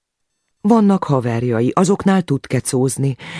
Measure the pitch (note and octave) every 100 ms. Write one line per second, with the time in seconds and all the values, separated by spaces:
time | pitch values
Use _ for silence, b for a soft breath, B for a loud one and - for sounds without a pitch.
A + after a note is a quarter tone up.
0 | _ _ _ _ _ _ D4+ A#3 G3+ F#3+
1 | - C3+ A#2+ A#2 B2 A2+ B2 - F#3 G3
2 | G3 F#3+ F3 C#3 - B2+ - B2+ C3 -
3 | C#3 B2+ B